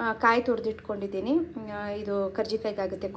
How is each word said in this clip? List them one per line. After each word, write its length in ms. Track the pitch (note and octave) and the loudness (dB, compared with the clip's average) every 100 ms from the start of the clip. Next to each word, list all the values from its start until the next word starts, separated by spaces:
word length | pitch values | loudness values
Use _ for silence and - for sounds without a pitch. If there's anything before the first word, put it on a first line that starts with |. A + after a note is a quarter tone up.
ಆ, 60 | A3+ A3 | -2 4
ಕಾಯಿ 180 | A#3 A#3 A#3+ | 6 6 4
ತುರಿದಿಟ್ಕೊಂಡಿದ್ದೀನಿ. 880 | A3+ A3 A3 - G3+ G3 F#3+ A3 D#4+ E4 A3+ G#3+ G#3 | 2 0 -4 -4 -4 -2 -2 2 2 2 -4 -8 -6
ಆ, 80 | G#3 G#3 | -4 -4
ಇದು 140 | G#3 G3+ F#3+ G3 | -2 0 0 0
ಕರ್ಜಿಕಾಯಿಗಾಗುತ್ತೆ 720 | G#3 G#3+ A3 G3+ F#3+ F#3 G3 | 0 0 -2 -2 -2 -2 -4